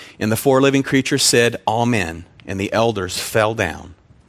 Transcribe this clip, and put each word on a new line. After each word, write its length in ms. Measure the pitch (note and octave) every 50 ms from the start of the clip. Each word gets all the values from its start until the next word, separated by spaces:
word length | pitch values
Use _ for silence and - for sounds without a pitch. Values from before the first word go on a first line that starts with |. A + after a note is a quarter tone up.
| - - - -
And 100 | G#2 G#2+
the 60 | A2+
four 260 | - - C#3 C3 C3
living 220 | C#3 C#3 C3+ C#3 C3
creatures 400 | - C#3+ C3+ B2+ - C#3+ C3 -
said, 320 | - - A#2+ A#2 A#2+ A#2 - -
"Amen." 600 | G2+ G#2+ A#2 A#2 A#2+ A#2+ G#2 F2+ E2 E2+ E2 F2 - _ - -
And 140 | - G2 F#2+
the 140 | G2 - -
elders 440 | G#2+ A2+ A#2 G#2+ G2 F#2 F#2 -
fell 360 | - - - - A2+ G#2+ A2 A2+
down 400 | A2+ G2 D#2+ D#2 - - - - _ _ _ - _ _